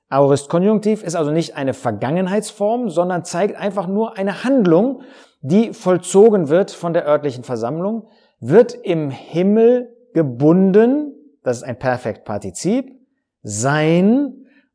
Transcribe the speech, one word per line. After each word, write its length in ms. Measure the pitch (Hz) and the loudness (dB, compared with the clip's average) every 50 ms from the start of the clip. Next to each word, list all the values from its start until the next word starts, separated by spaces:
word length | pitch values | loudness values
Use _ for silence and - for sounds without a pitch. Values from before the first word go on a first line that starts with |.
| _ _ | _ _
Aorist 400 | - 139 143 139 143 139 - - | 0 2 4 4 4 2 0 -2
Konjunktiv, 540 | - 170 185 208 220 208 208 208 220 208 - | -2 0 2 2 0 0 0 -2 -2 -2 -4
ist 120 | 180 160 | -6 -4
also 160 | 175 156 143 | -4 -2 0
nicht 260 | 151 165 165 160 - 147 | 0 -2 -2 -4 -6 -6
eine 160 | 139 135 123 | -6 -6 -6
Vergangenheitsform, 1160 | - - 123 110 101 117 120 151 180 190 180 190 214 208 - - - 202 208 226 240 247 214 | -4 -4 -6 -4 -4 -4 -4 -2 -2 -2 -2 -4 -4 -6 -6 -8 -4 -2 -2 -2 -2 -4 -4
sondern 340 | 151 165 175 180 185 175 170 | -2 -2 -2 -2 -2 -6 -6
zeigt 320 | - - 170 196 208 202 | -6 -4 -2 -2 -2 -4
einfach 320 | - 160 202 196 202 180 175 | -4 -8 -6 -6 -6 -6 -4
nur 300 | 196 208 220 220 226 - | -4 -4 -4 -4 -6 -6
eine 260 | 190 196 196 - - | -6 -6 -6 -6 -2
Handlung, 580 | 240 277 269 214 175 160 170 214 262 269 - - - - - - _ _ _ - | 0 2 2 4 4 4 4 2 0 -2 -6 -14 -20 -20 -20 -20 _ _ _ -4
die 300 | 131 165 208 233 214 190 | 0 2 2 2 2 -4
vollzogen 760 | - - 180 185 175 175 - - 196 208 233 208 202 165 131 | -6 -2 0 0 0 -2 0 4 6 6 8 6 4 0 2
wird 200 | 151 180 196 - | 2 2 2 0
von 240 | - - - 170 160 | -6 -10 -8 -2 -2
der 140 | 170 147 147 | -2 0 2
örtlichen 360 | 147 143 135 147 120 123 120 | 0 0 0 -4 -6 -6 -8
Versammlung, 640 | - 127 113 110 120 143 160 180 202 226 233 - _ _ _ _ _ _ _ | -8 -6 -4 -4 -4 -4 -4 -6 -6 -6 -6 -10 _ _ _ _ _ _ _
„wird 360 | - 113 147 214 247 233 - | -4 4 4 4 4 4 0
im 340 | - - - 170 165 156 143 | -14 -4 -4 -2 -2 -2 -6
Himmel 840 | 131 - - - - 165 180 196 208 226 226 233 247 247 247 - - _ _ _ _ | -8 -12 -16 -6 -4 0 0 2 2 4 4 4 4 2 -2 -8 -18 _ _ _ _
gebunden“, 1040 | 165 165 135 120 117 139 151 165 185 190 196 185 208 226 240 269 294 302 294 269 - - _ _ _ _ | -2 -2 -2 -2 2 4 4 4 6 4 4 4 4 4 4 2 -2 -4 -8 -12 -18 -20 _ _ _ _
das 140 | 127 123 117 | -6 -6 -6
ist 60 | - | -6
ein 160 | 131 117 - | -12 -12 -6
Perfektpartizip, 1120 | - 131 123 120 - 117 101 - _ - 110 104 101 98 - - - 175 214 262 254 - - _ _ _ _ _ _ _ _ _ | -4 -4 -4 -2 -4 -8 -10 -10 _ -10 -10 -8 -8 -10 -12 -6 -4 -2 -2 -2 -4 -6 -16 _ _ _ _ _ _ _ _ _
„sein“, 1040 | _ 120 104 104 113 135 143 151 156 156 165 175 185 202 233 269 285 269 254 - - _ _ _ _ _ _ | _ -12 -8 -4 -2 -2 0 0 2 2 2 4 4 4 2 2 0 -4 -8 -14 -20 _ _ _ _ _ _